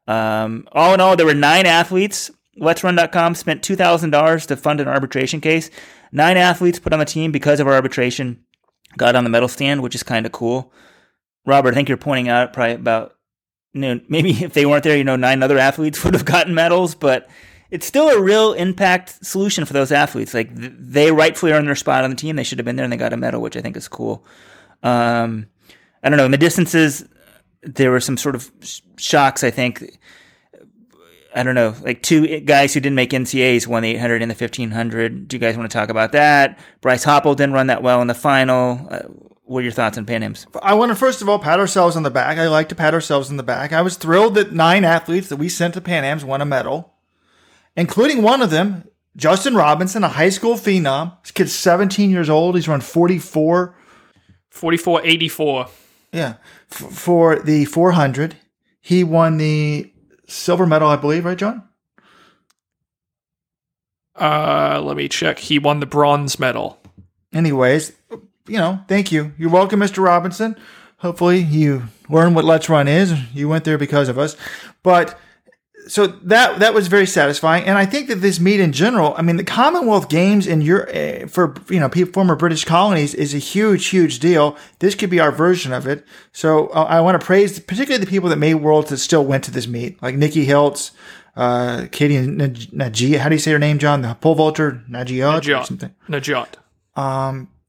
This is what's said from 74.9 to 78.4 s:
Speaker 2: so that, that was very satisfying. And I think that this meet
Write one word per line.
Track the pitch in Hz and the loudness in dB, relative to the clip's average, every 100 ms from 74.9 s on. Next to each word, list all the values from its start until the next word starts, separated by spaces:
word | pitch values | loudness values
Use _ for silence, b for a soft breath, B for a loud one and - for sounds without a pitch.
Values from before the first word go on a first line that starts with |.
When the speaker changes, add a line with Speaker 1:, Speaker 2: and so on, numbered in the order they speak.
| 175 156 - b b _ _ _ _ - | 4 2 -6 b b _ _ _ _ -8
Speaker 2:
so | - 196 | 0 0
that, | - 175 220 254 - | -2 2 4 4 2
that | 214 | 2
was | 220 180 | 2 2
very | 202 190 | 2 2
satisfying. | 185 143 143 160 165 190 | 2 2 0 0 0 2
And | 196 | 2
I | 196 | 2
think | 277 285 | -2 -4
that | 208 | -2
this | 196 | 0
meet | 185 | 2